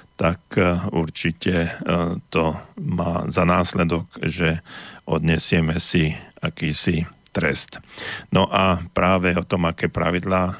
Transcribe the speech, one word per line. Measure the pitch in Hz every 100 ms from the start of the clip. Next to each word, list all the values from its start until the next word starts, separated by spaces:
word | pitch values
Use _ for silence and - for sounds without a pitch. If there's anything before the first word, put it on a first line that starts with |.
| - -
tak, | 82 92 - -
e, | 90 87 98
určite, | 82 80 - 90 82 -
e, | 87 85 - - 85 85 87 -
to | 82 80 76 - -
má | 76 87 87 85 -
za | 90 87
následok, | 90 90 92 85 82 - - 82
že | 87 82 82 - - - - -
odnesieme | 82 80 80 - 87 80 85
si | - 87 78 - - -
akýsi | 82 - 78 73 - 80 85 - -
trest. | - 76 69 - - - - - - -
No | 92 95
a | 101 95 87 85
práve | 92 90 95 90 87
o | -
tom, | 92 82
aké | - 85
pravidlá | - 82 87 95 92 90